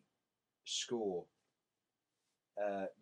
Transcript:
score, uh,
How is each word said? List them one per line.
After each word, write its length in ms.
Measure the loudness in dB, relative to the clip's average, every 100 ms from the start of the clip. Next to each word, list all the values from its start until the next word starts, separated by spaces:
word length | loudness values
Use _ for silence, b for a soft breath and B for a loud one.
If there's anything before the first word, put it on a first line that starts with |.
| -10 _ _ _ _ _ -4
score, 600 | -2 0 0 2 0 -4 _ _ _ _ _ _ _ _ _ _ _ _ -4
uh, 260 | -2 0 -2 -6